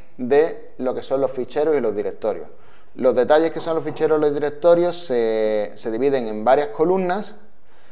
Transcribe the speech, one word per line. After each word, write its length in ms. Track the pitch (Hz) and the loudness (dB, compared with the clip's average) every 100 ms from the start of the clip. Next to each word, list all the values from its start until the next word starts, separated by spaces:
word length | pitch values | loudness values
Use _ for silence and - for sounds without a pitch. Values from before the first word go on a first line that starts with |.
| - - | -12 -6
de 560 | 120 143 165 - - - | 2 4 4 0 -10 -6
lo 160 | 127 | -4
que 80 | 123 | -4
son 180 | - 139 | -2 0
los 100 | 131 | 0
ficheros 460 | 131 120 147 151 147 | -2 -4 -2 2 2
y 40 | |
los 140 | 113 | 0
directorios. 540 | 101 98 - 110 87 78 - - - - | -2 -4 -4 -4 -4 -6 -12 -12 -12 -12
Los 200 | - 127 | 0 2
detalles 360 | 117 120 151 165 | 4 6 4 4
que 100 | 160 | 0
son 140 | 165 | -4
los 100 | 160 | -4
ficheros 340 | 147 139 156 156 | -4 -2 2 2
y 20 | |
los 100 | 151 | 2
directorios 720 | 143 143 143 170 170 175 - | 0 -4 2 6 6 4 -2
se, 680 | - 123 113 110 107 107 104 | -2 0 2 2 2 0 -2
se 160 | 101 120 | -6 -6
dividen 380 | 113 139 139 113 | 0 2 2 -2
en 160 | 107 | -2
varias 240 | 113 135 147 | 2 4 2
columnas 640 | - 165 190 180 190 202 - - - - - - | 0 2 2 0 -2 -6 -12 -12 -12 -12 -12 -12